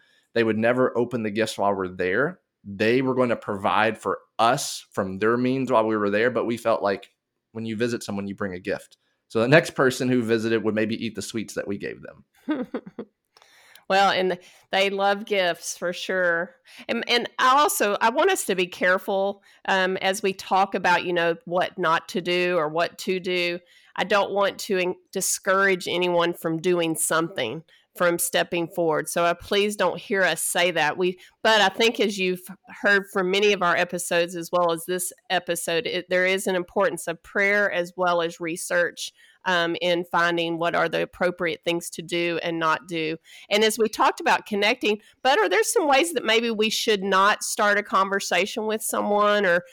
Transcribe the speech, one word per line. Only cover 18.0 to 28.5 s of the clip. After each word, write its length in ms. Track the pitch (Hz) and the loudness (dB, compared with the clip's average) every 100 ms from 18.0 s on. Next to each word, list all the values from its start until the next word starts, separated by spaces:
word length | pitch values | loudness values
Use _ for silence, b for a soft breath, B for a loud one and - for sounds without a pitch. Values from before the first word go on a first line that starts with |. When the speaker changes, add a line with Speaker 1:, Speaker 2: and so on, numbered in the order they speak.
Speaker 2:
I 80 | 226 | 0
want 220 | 262 359 | 2 2
us 140 | 381 | 2
to 100 | - | -2
be 120 | 185 180 | -2 -2
careful, 760 | - 185 190 - 196 196 202 b b - | -2 0 0 0 -2 -2 -4 b b -2
um, 320 | 190 185 190 | 0 0 0
as 240 | 190 196 | -2 -2
we 100 | 196 | -4
talk 420 | 190 - 190 190 | -4 -2 0 2
about, 300 | 196 180 175 | 0 0 0
you 80 | - | 0
know, 240 | 175 170 170 | 0 0 -2
what 320 | - 175 160 - | -2 -2 -2 -2
not 320 | 170 165 - | 0 0 -2
to 120 | 202 | -6
do 340 | 170 180 180 180 | -2 0 2 0
or 120 | 151 | 0
what 280 | 156 170 - | -2 -2 -4
to 220 | - 185 | -4 -4
do. 380 | 175 180 175 175 b b b | -2 -2 -2 -4 b b b
I 100 | - | -8
don't 260 | 185 208 196 | 0 0 0
want 280 | 202 196 - | 0 -2 -2
to 180 | - 190 | -4 0
en-, 160 | 180 180 _ | 0 -4 _
discourage 760 | 190 185 - - 190 196 185 - | -6 -4 -4 0 2 2 0 -2
anyone 440 | 170 180 175 170 | -2 2 2 0
from 260 | 170 170 160 | -2 -4 -2
doing 360 | 175 175 165 | 0 0 0
something, 720 | 160 - 160 165 190 120 151 - b b | -2 0 0 -2 -4 -6 -8 -14 b b
from 240 | - 175 170 | 0 2 2
stepping 500 | - 180 170 | 0 0 0